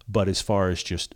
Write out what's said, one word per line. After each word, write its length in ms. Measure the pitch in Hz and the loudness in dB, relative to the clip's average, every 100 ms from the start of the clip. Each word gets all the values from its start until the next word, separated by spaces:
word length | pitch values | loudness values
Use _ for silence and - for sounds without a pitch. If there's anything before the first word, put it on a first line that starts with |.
| - | -2
But 200 | 104 98 | 0 2
as 140 | 92 | 0
far 280 | - 101 95 | 0 2 2
as 140 | 87 | 0
just 320 | - 87 - | -4 -6 -6